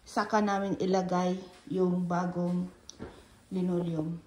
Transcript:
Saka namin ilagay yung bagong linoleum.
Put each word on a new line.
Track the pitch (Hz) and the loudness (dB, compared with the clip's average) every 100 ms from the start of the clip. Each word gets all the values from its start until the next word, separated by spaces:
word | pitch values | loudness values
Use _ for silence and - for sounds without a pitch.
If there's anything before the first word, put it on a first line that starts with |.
Saka | - - 208 214 | -4 -4 2 2
namin | 208 196 196 - | 2 0 -2 -2
ilagay | 190 190 180 180 185 185 - - - | 2 2 2 2 2 0 -6 -20 -6
yung | 185 180 180 175 | 0 2 2 0
bagong | 175 180 175 175 180 180 - - - - - - - - | 0 0 -2 0 0 -4 -10 -20 -14 -14 -16 -20 -20 -6
linoleum. | 185 180 175 170 160 160 170 | -2 0 0 0 -2 -4 -6